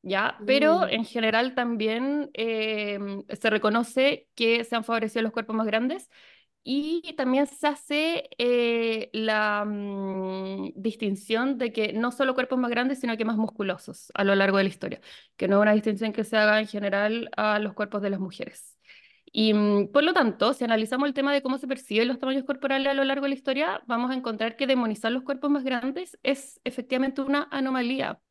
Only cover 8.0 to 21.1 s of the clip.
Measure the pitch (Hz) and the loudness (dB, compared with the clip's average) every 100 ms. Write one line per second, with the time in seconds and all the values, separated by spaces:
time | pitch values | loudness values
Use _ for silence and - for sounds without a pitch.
8 | 320 339 - - 247 240 240 233 226 220 | 0 -2 -6 -2 2 4 2 2 0 -2
9 | 202 220 220 214 214 208 208 208 202 196 | -4 -4 0 2 2 0 -2 -4 -6 -6
10 | 196 190 190 190 190 196 196 - 202 214 | -4 -4 -4 -6 -6 -8 -8 -6 -6 -4
11 | 214 196 - 220 262 262 240 226 208 214 | -4 -4 -2 0 0 0 -2 -2 -2 0
12 | 240 247 262 254 254 262 247 240 254 262 | -2 0 0 0 0 0 0 0 0 -2
13 | 247 226 226 220 220 - 196 170 - - | -2 -2 0 0 -2 -2 -4 -4 -8 -16
14 | - - 196 196 196 196 190 - - - | -10 0 4 6 6 4 2 -2 -8 -10
15 | - - - _ 185 196 208 214 214 196 | -14 -20 -20 _ 2 6 6 4 2 -2
16 | 220 208 214 220 214 214 214 202 202 196 | -2 -2 0 4 4 4 2 -2 -2 0
17 | 208 226 226 - 214 208 208 202 208 208 | 0 0 -4 -2 0 2 -2 -4 -4 -2
18 | 202 196 185 - - - - _ _ - | -2 -2 -4 -8 -12 -12 -20 _ _ -20
19 | - _ - - 220 214 208 202 202 277 | -20 _ -8 0 4 4 4 4 4 4
20 | 311 330 240 - 214 262 240 226 220 254 | 4 4 2 2 0 0 0 2 0 0
21 | 285 | -2